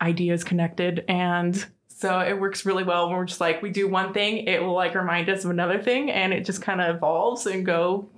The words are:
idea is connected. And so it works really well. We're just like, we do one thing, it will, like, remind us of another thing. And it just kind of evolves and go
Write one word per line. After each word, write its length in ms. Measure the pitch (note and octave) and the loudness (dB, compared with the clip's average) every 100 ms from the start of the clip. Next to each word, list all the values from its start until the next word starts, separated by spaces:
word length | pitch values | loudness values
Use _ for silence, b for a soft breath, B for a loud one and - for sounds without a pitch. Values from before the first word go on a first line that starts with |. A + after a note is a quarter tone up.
idea 320 | E3+ E3+ F3 | 0 2 0
is 100 | E3+ | 0
connected. 600 | E3+ F3+ E3 E3+ F3+ E3+ - | 0 0 0 0 -2 -2 0
And 560 | F3+ F3+ F3 F3 F#3+ G3+ _ - | 0 2 2 0 -2 -6 _ -20
so 320 | - F#3+ F#3 | -4 0 0
it 200 | F#3 G3+ | 0 0
works 240 | G3 G3 | -2 -2
really 180 | G3 F#3+ | -2 0
well. 280 | F#3 F3 F3 | 2 2 2
We're 160 | F3+ F3+ | 0 -4
just 160 | - | 0
like, 180 | E3+ D#3+ | 0 0
we 80 | G#3 | -2
do 180 | G3 G3 | -2 0
one 280 | F#3 F#3+ | 0 0
thing, 320 | G#3 G#3 G#3+ G3 | 0 0 0 0
it 160 | F3 | 0
will, 100 | F#3 | 2
like, 220 | F3+ F3 | 0 0
remind 340 | F#3 F#3 E3+ E3+ | 0 0 0 0
us 160 | G3 | -2
of 60 | F3+ | 0
another 280 | F3 F3 G3 | 0 0 0
thing. 280 | A3+ B3+ C#4+ | 0 0 0
And 220 | - F#3+ | 0 0
it 140 | F#3 F3+ | 0 -2
just 160 | F#3 | -4
kind 180 | - F#3 | -2 0
of 160 | F3 E3+ | 0 0
evolves 480 | D#3 E3 A3+ A#3+ - | 0 2 2 0 -2
and 180 | F#3+ F#3 | -2 0
go 420 | E3+ F3 G3 G3+ | 2 2 0 -4